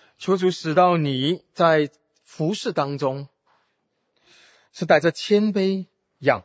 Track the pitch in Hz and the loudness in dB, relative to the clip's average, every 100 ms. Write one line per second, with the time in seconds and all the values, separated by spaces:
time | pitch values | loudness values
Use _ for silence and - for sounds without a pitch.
0 | _ _ - 185 185 175 160 151 180 175 | _ _ -2 0 0 -2 -2 2 4 2
1 | 147 131 139 180 _ - 170 156 147 _ | -2 -2 -2 -4 _ 0 2 2 0 _
2 | _ _ _ - 160 208 240 165 139 143 | _ _ _ -6 -4 -4 -6 -4 -4 -4
3 | 139 139 139 _ _ _ _ _ _ _ | -4 -6 -12 _ _ _ _ _ _ _
4 | _ _ _ _ _ _ _ - 165 160 | _ _ _ _ _ _ _ -6 2 2
5 | 165 - - 208 214 202 190 190 180 _ | 2 -2 0 2 2 0 -2 -4 -8 _
6 | _ _ 135 113 | _ _ -2 -2